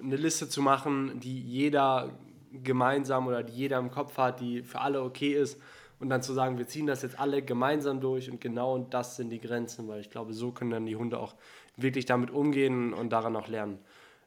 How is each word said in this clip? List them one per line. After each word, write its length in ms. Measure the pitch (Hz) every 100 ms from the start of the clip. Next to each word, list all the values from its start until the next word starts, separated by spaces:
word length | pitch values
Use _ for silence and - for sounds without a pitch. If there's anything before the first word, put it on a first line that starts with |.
eine 140 | 135 135
Liste 320 | 160 156 147
zu 120 | -
machen, 580 | 139 135 147 139 135 120
die 200 | 123 131
jeder 680 | 123 127 143 143 135 131 131 - - - -
gemeinsam 760 | 135 131 127 127 139 131 131 127
oder 160 | 120
die 100 | 117
jeder 260 | 120 139 131
im 100 | 123
Kopf 260 | 143 139 -
hat, 220 | 127 127
die 200 | 120 120
für 180 | 120 -
alle 200 | 135 139
okay 320 | 127 127 143
ist. 240 | 143 131 - - - - -
Und 100 | 135
dann 120 | 127
zu 100 | 131
sagen, 240 | 131 131 123
wir 100 | 120
ziehen 200 | 156 147
das 160 | 131
jetzt 160 | 127 -
alle 220 | 139 139
gemeinsam 580 | 131 120 131 151 143 135
durch 280 | 131 131 127
und 100 | 123
genau 380 | 123 117 127 127
das 380 | 123 127 120 -
sind 120 | 117
die 100 | 113
Grenzen, 480 | 117 120 117 - 110
weil 140 | 107
ich 80 | 101
glaube, 240 | 123 110
so 180 | 110 123
können 200 | 123 120
dann 140 | 113 110
die 80 | 110
Hunde 240 | 120 117
auch 160 | - - - - - -
wirklich 280 | 131 131 123
damit 260 | 123 123
umgehen 640 | 143 147 139 135 123 120
und 180 | 92 117
daran 240 | 113 113 110
auch 120 | 107
lernen. 300 | 110 104 98 - - - -